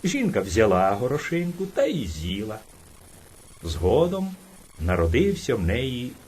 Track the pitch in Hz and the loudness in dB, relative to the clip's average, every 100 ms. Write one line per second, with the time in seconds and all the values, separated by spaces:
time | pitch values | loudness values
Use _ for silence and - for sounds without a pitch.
0 | 185 277 220 107 92 90 107 92 95 101 | -2 0 0 0 0 4 4 6 4 2
1 | 123 147 - 170 175 170 190 - - 196 | -2 -2 -2 -4 -4 -4 -4 0 0 0
2 | 98 80 82 98 107 107 - - - - | -4 -6 -6 -4 -6 -10 -16 -20 -20 -20
3 | - - - - - - 85 80 113 127 | -20 -20 -20 -20 -20 -12 -8 0 2 4
4 | 175 190 190 - - - - - 85 87 | 2 0 -6 -8 -20 -20 -20 -6 -2 2
5 | 82 107 196 190 - - 87 110 131 123 | 2 2 2 0 -2 0 0 -2 -2 -6
6 | 123 - | -8 -12